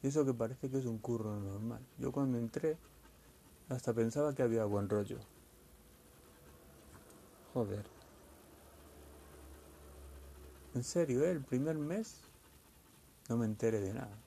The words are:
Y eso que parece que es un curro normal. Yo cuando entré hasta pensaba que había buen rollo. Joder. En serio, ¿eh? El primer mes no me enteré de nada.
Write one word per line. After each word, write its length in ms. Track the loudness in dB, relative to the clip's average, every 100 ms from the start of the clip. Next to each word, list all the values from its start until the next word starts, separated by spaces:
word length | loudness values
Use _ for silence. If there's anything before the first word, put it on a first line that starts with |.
Y 40 | 2
eso 180 | 4 4
que 80 |
parece 360 | 4 0 -2 -2
que 100 | 0
es 60 | 0
un 120 | -2
curro 420 | 0 0 0 -2
normal. 420 | -4 -4 -4 -6 -10 -4
Yo 140 | -2
cuando 260 | 2 2 2
entré 400 | 0 0 0 -2 -8 -20 -20 -20 -20 -20 -20 -20 -6
hasta 240 | -2 2
pensaba 420 | 4 4 4 2 4
que 80 |
había 220 | 4 4 4
buen 240 | 2 4
rollo. 300 | 2 2 -4 -10 -20 -20 -20 -20 -20 -20 -20 -20 -20 -20 -20 -20 -20 -20 -20 -20 -20 -20 -20 -20 -20 -6
Joder. 320 | -2 0 -2 -8 -16 -20 -20 -20 -20 -20 -20 -20 -20 -20 -20 -20 -20 -20 -20 -18 -18 -20 -20 -20 -18 -16 -16 -16 -16 -18 -18 -6
En 100 | -6
serio, 400 | 0 2 4 4
¿eh? 80 | 4
El 100 | 2
primer 360 | 0 0 2 0
mes 440 | 0 -2 -4 -10 -20 -20 -20 -20 -20 -20 -20 -20 -20 -20 -2
no 80 | 0
me 80 | 2
enteré 340 | 2 2 2
de 140 | 0
nada. 240 | -2 -8 -12